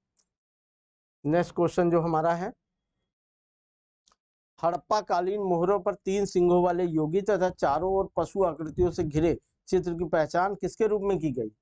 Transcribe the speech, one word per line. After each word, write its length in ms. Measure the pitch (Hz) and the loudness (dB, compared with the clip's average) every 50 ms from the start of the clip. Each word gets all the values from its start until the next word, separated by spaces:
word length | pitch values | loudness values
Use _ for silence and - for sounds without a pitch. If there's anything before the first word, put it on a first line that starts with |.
| _ _ _ _ _ _ _ _ _ _ _ _ _ _ _ _ _ _ _ _ _ _ _ _ - | _ _ _ _ _ _ _ _ _ _ _ _ _ _ _ _ _ _ _ _ _ _ _ _ -4
नेक्स्ट 300 | 143 156 175 175 170 - | 0 0 0 0 -2 -2
क्वेश्चन 360 | - 175 165 - - 180 175 | -2 -2 0 0 0 2 2
जो 100 | 165 175 | 2 2
हमारा 320 | 160 170 160 156 160 170 175 | 2 0 0 0 0 0 -2
है, 180 | 170 180 220 254 _ _ _ _ _ _ _ _ _ _ _ _ _ _ _ _ _ _ _ _ _ _ _ _ _ _ _ _ _ _ _ _ _ _ _ _ _ _ _ _ - | -2 -4 -8 -10 _ _ _ _ _ _ _ _ _ _ _ _ _ _ _ _ _ _ _ _ _ _ _ _ _ _ _ _ _ _ _ _ _ _ _ _ _ _ _ _ -4
हड़प्पा 400 | - 170 175 180 - - 214 214 | -2 -2 -2 -2 -2 -2 -2 -2
कालीन 400 | 202 - 202 175 180 185 202 214 | 0 0 0 0 0 0 -2 -2
मोहरों 380 | 202 185 175 165 170 175 208 202 | -2 0 0 0 2 2 0 0
पर 140 | 180 208 190 | 0 -2 -4
तीन 300 | - _ 190 190 208 202 | -4 _ -2 -2 0 -2
सिंगों 360 | 190 - 185 175 175 175 180 175 | 0 2 2 4 4 6 4 4
वाले 200 | 180 175 175 185 | 4 2 0 0
योगी 360 | 175 160 156 156 151 160 196 196 | 0 0 0 0 0 0 0 0
तथा 260 | 208 208 185 180 185 | 0 2 2 2 0
चारों 420 | 180 - - 151 139 156 175 185 196 | 0 0 0 0 0 0 0 0 0
ओर 160 | 190 190 185 - - | -2 -2 -2 -2 -4
पशु 260 | 165 156 - 196 190 | -4 -2 0 0 0
आकृतियों 480 | 175 156 - 165 156 151 - 180 175 | 0 0 -4 -8 -6 -2 0 0 0
से 120 | 165 - 175 | 0 -2 -4
घिरे 340 | 156 139 156 160 170 139 - - _ _ _ _ - | -2 0 2 2 2 0 -2 -6 _ _ _ _ -2
चित्र 260 | - 185 175 180 170 | 0 0 0 0 -4
की 120 | 165 175 | -4 -2
पहचान 500 | 156 180 165 156 147 - 170 180 202 208 | 0 0 0 0 0 0 0 0 -2 -2
किसके 320 | 196 - 175 - - 226 208 | -4 -6 -8 -2 -2 0 0
रूप 140 | 208 208 | 0 0
में 160 | 196 202 196 170 | 0 -2 -2 0
की 120 | 151 151 | -2 -2
गई? 180 | 123 123 113 107 107 _ | -2 -2 -4 -6 -8 _